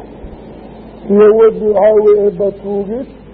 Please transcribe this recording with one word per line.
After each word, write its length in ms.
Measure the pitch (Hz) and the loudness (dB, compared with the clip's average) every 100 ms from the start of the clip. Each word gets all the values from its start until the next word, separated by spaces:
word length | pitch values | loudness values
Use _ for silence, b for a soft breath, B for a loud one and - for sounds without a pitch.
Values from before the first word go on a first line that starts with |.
| - - - - - - - - - - - | -20 -20 -20 -20 -20 -20 -20 -20 -20 -14 -4
iyo 180 | 202 208 220 | 2 4 4
wa 120 | 220 | 2
ducaawi 640 | 185 208 190 214 214 214 208 | 0 -4 0 2 2 2 2
eebba 280 | 202 175 202 | 0 -4 -6
tuugid 560 | 202 202 202 190 233 269 - - | -6 -10 -8 -8 -10 -12 -18 -20